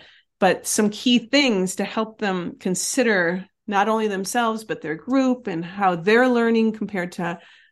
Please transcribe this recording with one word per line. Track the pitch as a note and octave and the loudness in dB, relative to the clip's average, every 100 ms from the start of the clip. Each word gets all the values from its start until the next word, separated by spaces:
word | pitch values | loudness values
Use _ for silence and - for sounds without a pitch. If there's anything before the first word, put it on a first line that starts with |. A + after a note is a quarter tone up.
| - _ _ - | -16 _ _ 0
but | F#3 E3+ - | 2 2 -2
some | - G#3 | 0 0
key | G#3 B3+ A#3+ | 0 2 2
things | A#3 C#4 C4+ G3 F#3 - | 2 2 2 2 0 -4
to | |
help | G3+ - A3 A3 | -6 -4 -6 -4
them | G#3 F#3 F3 - | -4 -4 -6 -6
consider | G3 F#3 - - A#3 G3+ E3+ F#3 F#3 _ - | -4 -4 -2 0 2 2 0 -2 -8 _ -4
not | G3+ G#3 | 0 2
only | A3 G#3+ | 2 0
themselves, | F#3+ F#3+ A#3+ A#3 A3 | -4 -4 -2 -2 -2
but | - - | -6 -8
their | D#3 D#3 | -8 -8
group | - C4+ C4 B3+ - | -2 0 2 0 -4
and | E3 | -6
how | E3+ G3 G3 F3 | -6 -2 0 0
they're | E3+ A3+ B3+ | 4 4 4
learning | A#3+ A3+ A3+ A3 | 4 2 4 2
compared | G#3+ G3 G3 F3+ | 0 -6 -4 -6
to | - F3 E3+ - - _ | -6 -6 -6 -12 -20 _